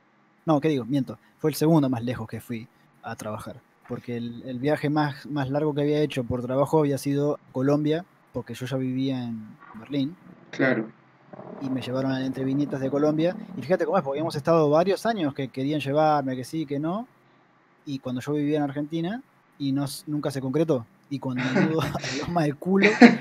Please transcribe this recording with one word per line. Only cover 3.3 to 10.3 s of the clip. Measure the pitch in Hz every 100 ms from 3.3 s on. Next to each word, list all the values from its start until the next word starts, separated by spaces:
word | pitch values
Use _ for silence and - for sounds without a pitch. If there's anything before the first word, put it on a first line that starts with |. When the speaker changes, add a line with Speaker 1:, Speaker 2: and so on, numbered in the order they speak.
| 107 110 120 _ _ -
Speaker 1:
porque | 120 - 117
el, | 117 117 131
el | 127
viaje | 135 147 147
más, | 151 147 135 113
más | 147 131
largo | 143 151
que | 143
había | 147 147
hecho | 151 135
por | 117 123
trabajo | 120 131 139 156
había | 147 135
sido | 143 139 147 147 -
Colombia, | 131 135 147 151 160 185 _ _
porque | 127 117 120
yo | 127
ya | 135
vivía | 131 127 135 131 120
en | 113 107 131 - 214
Berlín. | - 139 135 180 -